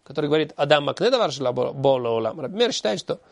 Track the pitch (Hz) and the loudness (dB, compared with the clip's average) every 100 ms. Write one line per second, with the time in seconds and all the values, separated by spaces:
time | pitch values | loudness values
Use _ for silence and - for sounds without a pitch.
0 | - 143 147 156 147 - 143 151 139 127 | -10 -6 0 2 0 -2 4 4 4 0
1 | 208 254 185 131 127 127 123 135 139 131 | 0 2 0 0 -2 -2 -4 0 2 2
2 | 117 113 110 160 131 196 240 - 214 190 | 0 0 -2 -4 -8 -2 -2 0 -4 -4
3 | - - _ | -6 -10 _